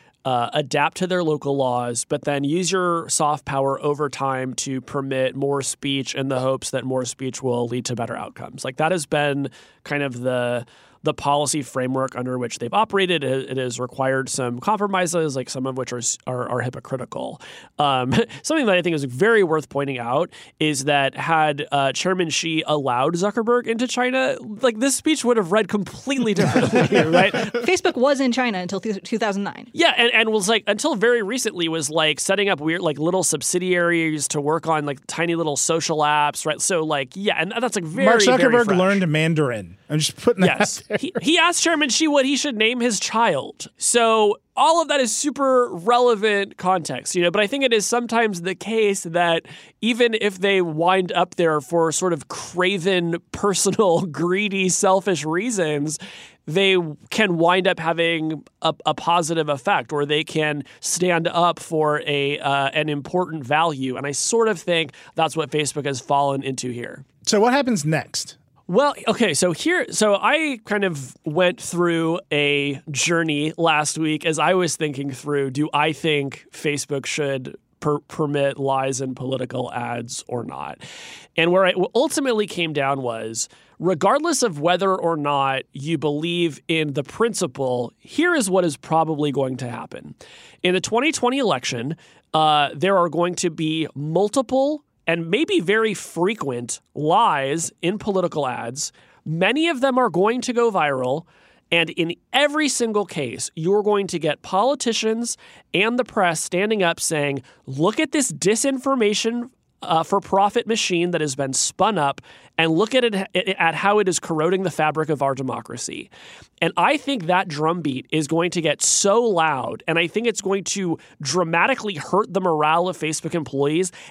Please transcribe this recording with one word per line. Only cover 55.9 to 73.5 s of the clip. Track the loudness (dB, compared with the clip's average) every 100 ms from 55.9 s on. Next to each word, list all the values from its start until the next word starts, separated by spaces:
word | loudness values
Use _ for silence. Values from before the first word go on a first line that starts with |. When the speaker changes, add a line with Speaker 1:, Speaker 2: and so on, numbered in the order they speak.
| -6 -12 -20 -20 _ -4
Speaker 1:
they | 2 4 2 0 -8 -6
can | 0 2 4
wind | 4 4 2
up | 0
having | 0 0 0 0 -2 -6 -10 -4
a, | -2 0 -2
a |
positive | -2 2 2 2 0 0
effect, | -2 0 0 0
or | -2 0
they | 0
can | -2 -2 0 -2 -8 -10
stand | -6 -2 2 2 2
up | 2 2 2
for | -2 0 2 2 0
a, | 0 0 -2
uh, | 0 0 0
an | 0 0
important | -2 -2 -2 -2 -4
value. | 0 2 2 0 -4 -4
And | -6
I |
sort | -4 0 2 2
of | 0
think | 0 0 0 -6 -8 -2
that's | 0 -2
what | -2
Facebook | -2 -2 -4
has | -4 -4
fallen | 0 0 0 -2
into | -6 -6 -8
here. | -8 -10 -14 -20 _ -2
Speaker 3:
So | 2
what | 4
happens | 2 0 -2
next? | 0 -2 -4 -8 -10 -14 _ _ -2
Speaker 1:
Well, | 2 2 0 -2
okay, | 0 2
so | 2 0
here, | 0 0 -2 -2
so | 0 2
I | 2 2 0 -2 -6
kind | -4 -2
of | -2 -4 -10 -12
went | -4 2 2 0
through | -4 0 0 2 0 -2 -2
a | 0 2 0 -2 -6 -6
journey | -4 0 0 0 -2 -2